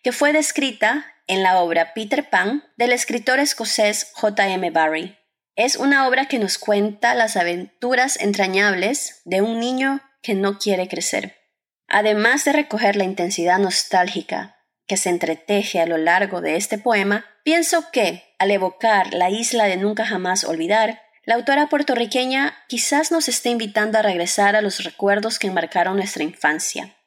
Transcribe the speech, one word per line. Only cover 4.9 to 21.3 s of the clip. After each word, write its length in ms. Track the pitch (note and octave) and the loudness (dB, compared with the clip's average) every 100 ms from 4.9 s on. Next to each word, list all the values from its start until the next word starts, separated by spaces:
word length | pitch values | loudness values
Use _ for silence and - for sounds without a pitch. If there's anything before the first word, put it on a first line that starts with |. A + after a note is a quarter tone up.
| D#3+ - - _ _ _ - | 0 -6 -16 _ _ _ -2
Es 200 | B3 - | 0 2
una 320 | C#4 C#4 C4+ | 2 4 4
obra 200 | B3+ C#4 | 2 0
que 120 | C4 | -2
nos 180 | G3 - | -2 -4
cuenta 560 | - G3+ G#3 G#3 A#3 B3 | 0 0 0 0 0 2
las 200 | A3 G#3+ | 0 0
aventuras 800 | F3 F3 G3 _ B3 B3+ C4 - | -2 -2 -8 _ 0 2 2 0
entrañables 1000 | G3+ G3+ F#3+ F#3+ G#3 F#3 F#3+ C#4+ - - E3+ | -2 0 0 2 2 2 0 -2 -6 -12 -4
de 160 | F#3 | 0
un 180 | A3 A3+ | 0 0
niño 420 | A#3+ B3+ C4+ C#4 _ _ | -2 -2 -2 -2 _ _
que 100 | - | -4
no 240 | G3 G3 G3+ | 0 0 -2
quiere 300 | G#3 F#3 F#3 | -2 0 -2
crecer. 480 | F3+ - - G3 _ _ _ _ _ _ | -6 -4 -4 -6 _ _ _ _ _ _
Además 580 | G3+ G#3+ G#3 A3+ C#4 - | 2 2 2 2 2 2
de 80 | |
recoger 420 | D4 D4 A3 A3 G3+ | 0 0 0 0 2
la 80 | |
intensidad 560 | F#3+ G3 F3 G3+ E3+ F#3 | -2 -2 -4 -2 0 2
nostálgica 960 | G3 - - F#3 F3+ F3+ - - F#3+ _ _ _ - | 2 -2 0 0 0 -4 -6 -10 -10 _ _ _ -6
que 80 | F#3+ | -4
se 140 | F#3+ | 0
entreteje 720 | F3 E3 D#3+ - G3+ - F3+ | -2 -2 -4 -2 -2 0 0
a 40 | E3 | 0
lo 120 | E3 | 2
largo 420 | D#3+ F3+ G3 F#3 | 2 2 0 -2
de 160 | E3 E3 | -2 -2
este 220 | G3+ G#3+ | -4 -4
poema, 480 | A#3+ G#3+ G3 G#3 - _ | 0 0 0 -2 -4 _
pienso 480 | - E4+ E4 E4+ D#4+ | 0 0 2 -2 0
que, 420 | B3 F#3+ F3 _ _ | 0 0 -2 _ _
al 120 | G3 | 0
evocar 640 | G3+ F#3 - A3+ G3+ F#3+ | 2 0 0 2 2 2
la 160 | F3+ F3+ | 0 0
isla 360 | G#3+ A#3 A#3+ G#3 | 0 -2 2 2
de 100 | F#3 | 2
nunca 300 | G3+ G#3+ G#3+ | -2 -2 -4
jamás 400 | G3 F3+ F#3+ - | -2 -2 -2 -2
olvidar, 560 | E3 E3 G#3+ A3 A3+ _ _ | -4 0 2 2 -2 _ _
la 100 | - | -2